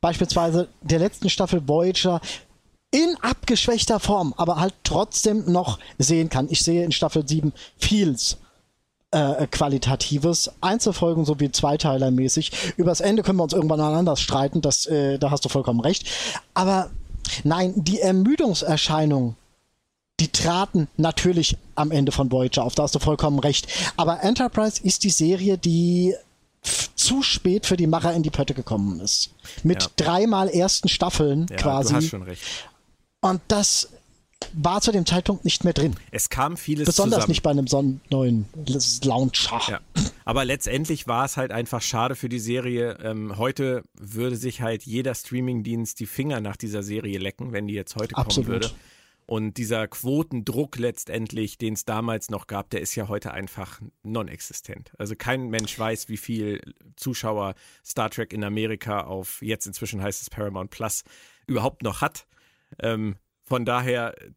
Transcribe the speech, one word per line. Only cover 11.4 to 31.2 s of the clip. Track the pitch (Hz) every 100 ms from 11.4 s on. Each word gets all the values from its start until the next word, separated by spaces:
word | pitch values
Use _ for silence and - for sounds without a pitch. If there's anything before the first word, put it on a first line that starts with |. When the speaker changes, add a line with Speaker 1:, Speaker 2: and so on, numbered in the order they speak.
| 143
Speaker 1:
Zweiteilermäßig. | - 147 147 156 135 135 127 131 - 156 - 180 -
Übers | 180 165
Ende | 202 220
können | 190 190
wir |
uns | 160
irgendwann | 175 156 156
mal | 151 156
anders | 180 143
streiten, | - 139 139 165
das, | 147 135 -
äh, | 156 139 135
da | 139
hast | 143 -
du |
vollkommen | 139 127 117
recht. | 120 196 - - - - -
Aber | - 185 190 180 - - - - -
nein, | 147 165 185 202
die | 160 196
Ermüdungserscheinungen, | 190 190 196 302 294 170 - 151 - 156 156 143 123 113 _ _ _ _ _ _ _ _
die | 160
traten | - 165 175 196 185 151 -
natürlich | 160 160 180 175 160 - - -
am | 151
Ende | 156 135
von | 131 135
Voyager | 127 127 -
auf, | 120 -
da |
hast | 147 151
du |
vollkommen | - 151 156 143
recht. | 143 139 - - 175 -
Aber | 165 170
Enterprise | 190 247 254 - 214 -
ist | 190 -
die | 202
Serie, | 175 160 185 190 185
die | 175 165 175 175 180 - - _ _ _
f-, | - - - -
zu | - 269
spät | 269 - 185 196 -
für | 180
die | 165
Macher | 165 170
in | 170
die | 156
Pötte | - 139
gekommen | 135 123 110 101 85
ist. | 95 - - - - -
Mit | 156 180
Speaker 2:
Ja. | - -
Speaker 1:
dreimal | 156 175 220 202 190
ersten | 165 185 - 185
Staffeln | - 175 -